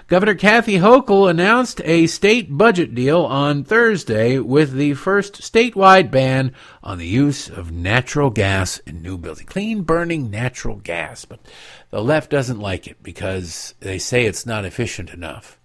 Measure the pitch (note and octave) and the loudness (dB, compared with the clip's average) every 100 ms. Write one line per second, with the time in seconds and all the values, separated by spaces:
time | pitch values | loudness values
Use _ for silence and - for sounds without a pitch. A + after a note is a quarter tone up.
0 | - F3+ G#3+ F3+ G3+ A#3 A3+ F#3+ G3+ B3+ | 0 2 2 2 4 4 2 2 6 6
1 | - G3 F#3+ E3 F#3+ A#3+ B3 - - E3+ | 6 4 4 4 2 2 0 -4 0 2
2 | E3 - G3 A#3+ D3+ C#3+ A3+ F3+ C3+ A#2 | 2 2 2 2 0 2 4 4 0 -2
3 | C3 E3+ C3 C3+ C#3+ C#3+ C3 A3 A#3 F#3 | 0 2 0 0 0 -2 0 2 2 0
4 | - A2 A#2 C3 A#2 C#3+ D3 C3 D3 C#3 | -2 0 2 0 2 2 2 0 -2 -2
5 | F#3 G3+ G3 - - A3+ B3 G3 F#3+ F#3+ | -2 -2 -2 -10 -2 0 0 4 6 6
6 | B2+ C3 C3 C3 C3 - - - - F#2 | 6 2 2 0 -2 -6 -20 -20 -12 -10
7 | E2+ A#2 C#3+ C#3 - - E2 E2+ F2 A#2+ | -4 0 0 -2 -10 -12 -10 -6 -2 -2
8 | C3 D3 C#3+ A2 G2 F#2+ F#2 - - E2 | -2 0 0 2 2 2 -2 -6 -14 -14
9 | F2 F#2 E2+ D#2 - F#3+ A3 A3 E3 E3 | -12 -10 -10 -14 -10 -8 -6 -4 -2 -2
10 | E3+ E3 A#2 G#2 B2 - A#2 G2 E2+ E2+ | -2 -4 -6 -6 -6 -6 -8 -8 -6 -6
11 | D2 - - - - - - - _ G#2 | -8 -12 -20 -20 -20 -20 -20 -20 _ -4
12 | A#2 D3+ - C#3+ B2 G#2+ G2+ F#2 - - | 0 -2 0 -2 -2 -6 -6 -8 -10 -20
13 | - - F#2+ F#2+ E2+ - - - G2 F#2+ | -20 -10 -6 -6 -8 -12 -16 -14 -10 -10
14 | - B2 A2+ - A#2+ G#2+ F#2 - A#2 - | -4 -2 -2 -4 -8 -8 -8 -6 -8 -8
15 | F2 F2 D#2+ - - _ | -14 -14 -14 -14 -20 _